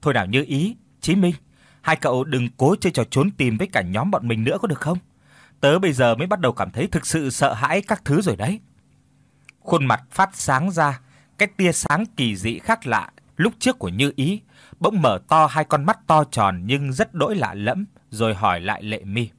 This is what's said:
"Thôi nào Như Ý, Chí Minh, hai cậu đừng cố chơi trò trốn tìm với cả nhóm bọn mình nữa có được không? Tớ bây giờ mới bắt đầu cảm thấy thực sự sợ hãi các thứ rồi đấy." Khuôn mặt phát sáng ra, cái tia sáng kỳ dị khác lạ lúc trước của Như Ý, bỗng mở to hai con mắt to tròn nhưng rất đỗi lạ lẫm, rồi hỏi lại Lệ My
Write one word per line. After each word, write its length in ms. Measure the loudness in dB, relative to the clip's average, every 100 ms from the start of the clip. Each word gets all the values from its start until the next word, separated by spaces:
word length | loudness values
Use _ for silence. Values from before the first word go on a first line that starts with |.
"Thôi 120 | 0
nào 120 | 0 0
Như 180 | -2 -2
Ý, 280 | -2 -2 -6 _ _
Chí 140 | -2
Minh, 200 | 2 2 0 _ _ _ _
hai 140 | -2 0
cậu 280 | 0 0
đừng 240 | 0 -2 -2 0
cố 200 | 2 2
chơi 120 | 0
trò 120 | -2 -2
trốn 200 | 0 0
tìm 260 | 0 -2 0
với 100 | -2
cả 160 | -2
nhóm 280 | -2 -2 -2
bọn 180 | -2 -2
mình 160 | -2
nữa 140 | -2 -2
có 80 | -2
được 120 | -4
không? 180 | -2 -4 -6 _ _ _ -20 _
Tớ 180 | 2 4
bây 140 | 2
giờ 220 | 2 2
mới 120 | 2 -2
bắt 140 | 0
đầu 120 | 0
cảm 180 | -2 -6
thấy 160 | -4 -4
thực 200 | -4 -2
sự 240 | -4 -2
sợ 220 | 0 0
hãi 300 | 0 -2 -2
các 220 | -2 -6
thứ 160 | 0 0
rồi 160 | 0 -2
đấy." 240 | -2 -4 -10 _ _ _ _ _ _ _ _ _
Khuôn 260 | -2 0 4
mặt 160 | 4 4
phát 200 | -2 -2
sáng 380 | 0 0 0 0
ra, 300 | 2 0 0 _ _ _ _
cái 100 | -4 2
tia 160 | 2
sáng 320 | 2 2 2 0 -2
kỳ 200 | -2 0
dị 220 | -4 -6
khác 280 | -2 -2 0
lạ 240 | -2 -2 -16 _ _
lúc 160 | 0 2
trước 200 | -2 -2
của 100 | -4
Như 240 | -2 -2 0
Ý, 240 | -2 -2 -8 _ -20 -4
bỗng 220 | -2 2
mở 160 | 2 0 2
to 180 | 4 4
hai 180 | 2
con 200 | 0 0
mắt 140 | 0 -2 _
to 180 | 2
tròn 380 | 2 2 0 0
nhưng 280 | -2 -2 -2
rất 220 | -2 -4
đỗi 220 | 0 -2 0
lạ 180 | -4
lẫm, 300 | -4 -4 -2 -6 _ _
rồi 240 | -2 -2
hỏi 260 | 0 0 0
lại 220 | -2 -6
Lệ 220 | -6 -10
My 240 | -6 -4 -6